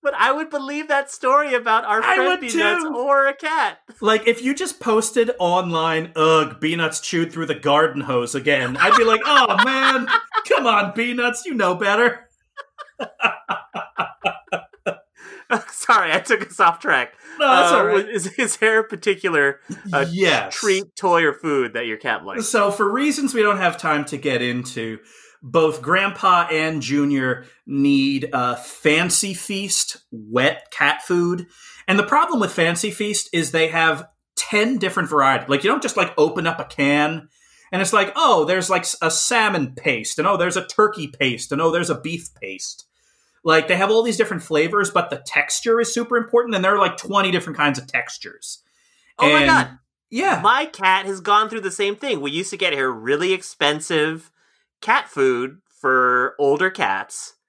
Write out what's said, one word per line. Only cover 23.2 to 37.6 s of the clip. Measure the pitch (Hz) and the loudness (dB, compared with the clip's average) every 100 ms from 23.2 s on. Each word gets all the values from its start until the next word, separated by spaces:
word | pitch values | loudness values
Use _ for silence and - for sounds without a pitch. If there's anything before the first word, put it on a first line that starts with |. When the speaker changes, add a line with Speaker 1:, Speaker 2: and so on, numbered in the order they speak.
| 277 | -2
Speaker 2:
we | 240 | 0
don't | 208 202 | 0 2
have | 180 170 | 0 -2
time | 165 147 143 | -2 -2 -2
to | 143 | -6
get | 143 127 | -2 -2
into, | 123 123 123 - 113 110 _ - - _ | -2 -4 -6 -8 -8 -10 _ -20 -20 _
both | 131 135 160 135 | -2 2 2 0
Grandpa | 127 180 196 185 196 180 170 | 0 0 0 -2 2 2 2
and | 160 160 160 | -2 -2 -4
Junior | 117 143 143 139 131 123 - _ - | -2 0 0 0 -2 -4 -8 _ -8
need, | 139 139 139 135 139 127 | 0 4 4 2 0 -4
uh, | 127 123 120 | -2 -2 -4
Fancy | - - 156 151 175 170 202 | -10 -2 2 2 2 0 -2
Feast | 180 - 196 196 - - - _ | -6 -8 -6 -4 -4 -4 -8 _
wet | 117 107 117 135 165 - | -18 -6 0 0 0 -10
cat | - 143 156 | -2 0 0
food. | - 180 175 180 175 _ - - - | -2 0 0 -2 -8 _ -20 -18 -2
And | 196 | 0
the | - | 2
problem | 285 330 311 | 2 2 0
with | 190 | -2
Fancy | - 165 170 214 | 0 0 0 -4
Feast | - 208 202 - | -4 -4 -4 -4
is | 170 151 | -2 -2
they | 165 160 | 0 0
have | 165 160 147 - _ _ - | 2 0 0 -6 _ _ -10
ten | - 214 226 262 | -2 0 0 0
different | 190 180 180 | -2 -2 0
varieties. | 151 135 127 123 | 2 4 2 0
Like, | 143 | 0
you | 185 | 2
don't | 277 | 0
just, | 247 - | -2 -2
like, | 180 - | -2 2
open | 156 165 170 | 0 2 -4
up | 165 | -4
a | |
can | - - 139 147 151 160 - _ _ _ | -10 -2 0 2 0 -4 -12 _ _ _